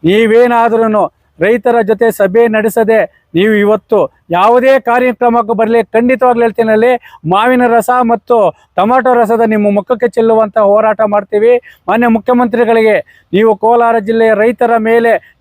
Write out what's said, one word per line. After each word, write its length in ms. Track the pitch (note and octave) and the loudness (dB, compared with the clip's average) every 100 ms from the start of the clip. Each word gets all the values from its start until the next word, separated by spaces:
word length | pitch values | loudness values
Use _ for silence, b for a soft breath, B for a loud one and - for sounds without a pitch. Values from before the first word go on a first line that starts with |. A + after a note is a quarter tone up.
ನೀವೇನಾದ್ರೂನು 1160 | D#3+ G3+ A3+ A3+ A#3+ A#3 A#3 A3 A3+ G#3+ F3 _ _ _ | 0 0 2 2 2 2 0 0 -2 -2 -2 _ _ _
ರೈತರ 360 | F3 A#3+ A#3+ A#3+ | -2 -2 0 -2
ಜೊತೆ 280 | G#3 G#3 A#3 | 0 0 -2
ಸಭೆ 380 | G3+ F#3+ G3 A#3 | 0 -2 2 0
ನಡೆಸದೆ 720 | A3 G#3+ A3 A3 A3 E3+ _ _ | 0 -2 -2 0 0 -2 _ _
ನೀವು 200 | E3 G3+ | -2 0
ಇವತ್ತು 580 | G#3+ G3+ G#3+ _ G#3 D3 _ _ | 0 0 -2 _ -2 -2 _ _
ಯಾವುದೇ 500 | E3+ G3+ B3 B3+ C4+ | -2 2 2 2 0
ಕಾರ್ಯಕ್ರಮಕ್ಕೂ 760 | B3+ A#3+ B3+ A#3 A#3+ A#3 G#3+ | 0 -2 -2 -2 -2 -2 -2
ಬರಲಿ, 300 | G#3+ A3 A#3 | -2 0 0
ಖಂಡಿತವಾಗ್ಲೂ 580 | A3+ A3 B3 B3+ B3+ A#3 | -2 -2 0 0 0 0
ಹೇಳ್ತೀನಲ್ಲಿ 540 | A#3 - A3+ A3 A#3+ B3 B B D#3 | -2 -2 -2 0 0 -2 B B -4
ಮಾವಿನ 320 | F#3 A#3 B3+ B3 | -2 0 0 2
ರಸ 240 | A#3 A3 B3 | 0 0 -2
ಮತ್ತು 500 | A#3+ A3+ _ A#3 F#3+ - b - | 0 -2 _ 0 0 -4 b -4
ಟೊಮಾಟೊ 380 | G3+ B3+ B3+ | 0 0 0
ರಸದ 260 | B3 A3 A3+ A3+ | 0 0 0 0
ನಿಮ್ಮ 280 | A3 G#3 | 0 0
ಮುಖಕ್ಕೆ 340 | G3+ F#3+ A#3+ A#3+ | -2 -4 -4 -4
ಚೆಲ್ಲುವಂಥ 500 | - A3+ A3 A3 G#3+ | -2 0 0 0 0
ಹೋರಾಟ 420 | G#3 G#3 A3 G#3+ G#3+ | 0 2 0 0 -2
ಮಾಡ್ತೀವಿ. 500 | G#3 G3+ G#3 A3+ B3 B B - | -2 -2 -2 0 0 B B -4
ಮಾನ್ಯ 180 | G#3+ A#3+ | -2 0
ಮುಖ್ಯಮಂತ್ರಿಗಳಿಗೆ 1200 | A3+ G#3 B3 B3 A#3 A3+ A3+ A3 G3 - _ _ | 0 0 -2 0 -2 0 0 0 0 -4 _ _
ನೀವು 240 | F3+ A3+ G#3 | 0 0 0
ಕೋಲಾರ 420 | A3 A#3+ A#3 A#3 | 0 0 2 0
ಜಿಲ್ಲೆಯ 360 | G3+ A3+ A3+ | -2 0 0
ರೈತರ 360 | G#3+ A3 A#3 A#3+ A#3 | 2 0 0 -2 0
ಮೇಲೆ 600 | A3 A#3 A#3 G3+ - _ | 0 0 0 -2 -4 _